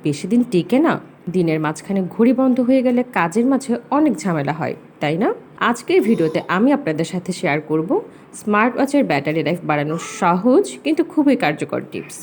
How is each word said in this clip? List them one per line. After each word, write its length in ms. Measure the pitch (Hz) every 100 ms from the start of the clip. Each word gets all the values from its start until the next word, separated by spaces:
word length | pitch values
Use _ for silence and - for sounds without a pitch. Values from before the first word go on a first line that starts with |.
| 156
বেশি 200 | 143 180
দিন 100 | 240 240
টিকে 260 | 180 170 254 311
না? 80 | 151 - - -
দিনের 240 | 175 165 156
মাঝখানে 360 | 151 151 - 196 185
ঘড়ি 180 | - 240 247
বন্ধ 160 | 262 247 240
হয়ে 140 | 269 254
গেলে 140 | 247 247 202
কাজের 300 | 170 190 240
মাঝে 200 | 277 - 233 - 277
অনেক 180 | 311 196
ঝামেলা 320 | 196 165 139 156
হয়, 140 | 131 - - -
তাই 160 | 147 165
না? 60 | 277 466 - - 208
আজকের 280 | 240 - 370 220
ভিডিওতে 300 | 208 160 160 - 175
আমি 120 | 247 285
আপনাদের 280 | 220 156 165
সাথে 180 | 185 180 175
শেয়ার 180 | 165 147 151
করব 200 | 156 170 359 - - - -
স্মার্ট 320 | - 208 233 240
ওয়াচের 260 | 277 285 214
ব্যাটারি 300 | 143 139 160 156
লাইফ 140 | 175 151
বাড়ানোর 340 | 151 147 170 - -
সহজ 440 | 180 180 226 277 415 -
কিন্তু 180 | 277 311 330
খুবই 240 | - 285 254
কার্যকর 360 | 156 151 147 127 -
টিপস। 260 | 95 - -